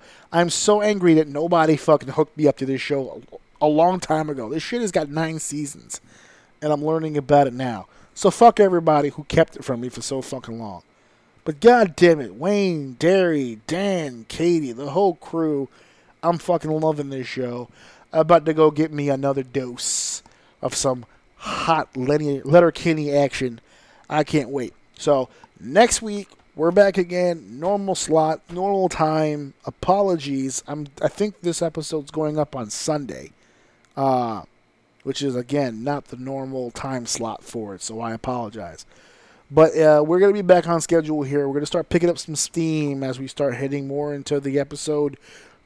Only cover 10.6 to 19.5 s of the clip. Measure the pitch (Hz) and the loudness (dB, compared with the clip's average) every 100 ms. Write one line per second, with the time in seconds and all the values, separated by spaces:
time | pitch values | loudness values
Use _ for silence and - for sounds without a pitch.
10.6 | 107 87 - _ _ _ _ _ - 143 | -12 -14 -20 _ _ _ _ _ -10 4
11.6 | 233 240 190 - 175 151 110 104 180 208 | 6 6 4 6 6 6 0 -6 -2 0
12.6 | 190 160 135 120 160 190 180 147 123 110 | 0 -2 -6 -2 2 4 2 0 -2 -6
13.6 | - 180 202 180 147 120 110 - 175 165 | -6 -4 -2 -2 -4 -10 -12 -2 0 2
14.6 | 135 117 143 170 196 165 - 165 160 143 | -2 -8 -4 0 0 -2 -6 -4 -2 -2
15.6 | 131 _ _ _ _ _ 165 170 - 165 | -6 _ _ _ _ _ -2 -2 0 -2
16.6 | 156 156 156 147 139 135 120 131 123 123 | -2 -2 0 -2 -6 -8 -8 -8 -8 -8
17.6 | 120 _ - - _ 160 156 170 156 156 | -14 _ -20 -20 _ 0 4 4 4 4
18.6 | 156 147 156 147 143 135 139 135 127 | 4 4 -2 -2 -2 0 -2 -2 -4